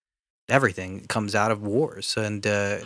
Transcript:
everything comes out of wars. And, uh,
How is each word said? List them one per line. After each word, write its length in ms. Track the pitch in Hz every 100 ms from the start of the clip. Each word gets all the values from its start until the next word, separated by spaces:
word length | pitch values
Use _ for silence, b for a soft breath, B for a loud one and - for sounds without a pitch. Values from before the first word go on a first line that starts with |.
| _ _ _ _ -
everything 520 | 135 120 92 92 95 -
comes 280 | 113 101
out 160 | 104 110
of 120 | 104
wars. 520 | 104 113 156 98 - 110
And, 300 | 107 104 104
uh, 320 | 104 101 101